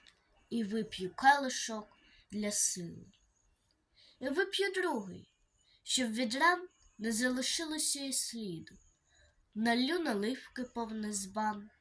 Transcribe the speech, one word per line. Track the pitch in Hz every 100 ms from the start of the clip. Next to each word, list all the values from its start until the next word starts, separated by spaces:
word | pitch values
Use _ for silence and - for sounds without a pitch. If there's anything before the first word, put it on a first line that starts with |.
| - _ _ _ -
і | 233
вип'ю | 196 220 214 - 185
калишок | - 269 285 262 - - 220 - _ _ - -
для | 208 208
сили. | - - 180 165 - - - _ _ _ _ _ _ _ _ - -
І | 262
вип'ю | 294 381 - 403
другий, | 370 359 247 190 180 - _ _ _ _ _
щоб | - - 233
від | 220 233
ран | 262 330 359 359 _ _ -
не | 220
залишилося | 214 254 254 254 - 320 311 - 285
і | 277
сліду. | 247 - 233 202 160 156 - - _ _ _ - _ _
Налью | 214 233 233 262 349
наливки | 302 202 214 262 - -
повний | 247 233 220 220 214
збан | 196 190 208 214 202 208 _